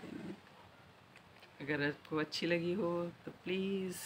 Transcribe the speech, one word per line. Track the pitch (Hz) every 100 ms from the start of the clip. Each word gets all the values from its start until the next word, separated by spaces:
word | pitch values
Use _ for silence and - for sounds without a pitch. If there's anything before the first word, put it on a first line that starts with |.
देने। | - - - - - - - - - - - - - - - -
अगर | 139 147 143
आपको | 143 - 156
अच्छी | 151 - 165
लगी | 170 175
हो | 185 170 175 175 -
तो | - -
please | 180 185 196 196 190 175